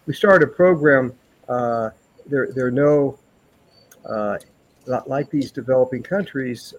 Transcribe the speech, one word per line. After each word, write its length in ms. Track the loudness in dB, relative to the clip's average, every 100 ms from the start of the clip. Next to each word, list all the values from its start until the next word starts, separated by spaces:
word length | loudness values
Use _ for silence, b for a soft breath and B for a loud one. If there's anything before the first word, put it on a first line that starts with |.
| -10
We 80 |
started 340 | 0 4 4 4
a 40 |
program, 640 | 2 2 4 4 2 2 -6 _ _ -8
uh, 420 | -4 -2 -4 -6 -8 _ -20 -6
there, 260 | -2 -2
there 140 | -2 -2
are 40 |
no, 460 | 2 4 4 2 -4 _ _ _ _ _ _ _ _ -10
uh, 300 | -6 -4 -6 -10 _ _ _ -8
li-, 140 | -6 -4
like 220 | -6 -4
these 220 | -4 -4
developing 520 | -8 -2 0 0 -2
countries, 680 | -6 -6 -4 -8 -8 -10 -14